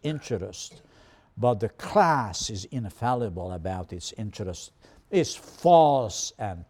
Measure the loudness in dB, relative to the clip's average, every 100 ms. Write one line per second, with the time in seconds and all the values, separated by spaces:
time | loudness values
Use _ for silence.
0 | -6 -6 -4 -4 -4 -10 -16 -18 _ _
1 | -20 _ _ 0 0 2 -2 -6 0 4
2 | 6 4 0 -6 -6 -8 -8 -8 -8 -4
3 | -2 0 -2 -4 -8 -6 -6 -6 -8 -10
4 | -12 -10 -10 -8 -8 -8 -14 _ _ -20
5 | _ 0 0 -4 -16 -2 6 8 8 4
6 | 0 -6 -10 -8 -8 -8